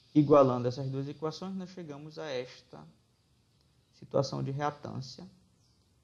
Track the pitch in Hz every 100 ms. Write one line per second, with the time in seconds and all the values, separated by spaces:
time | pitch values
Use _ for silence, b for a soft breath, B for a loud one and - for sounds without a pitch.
0 | _ 151 143 147 135 123 123 131 135 135
1 | 139 147 156 151 185 190 180 185 165 143
2 | 156 156 156 127 127 - - 151 160 -
3 | _ _ _ _ _ _ _ _ _ -
4 | - - 135 139 135 139 147 - 113 113
5 | 135 - 185 - _ _ _ _ _ _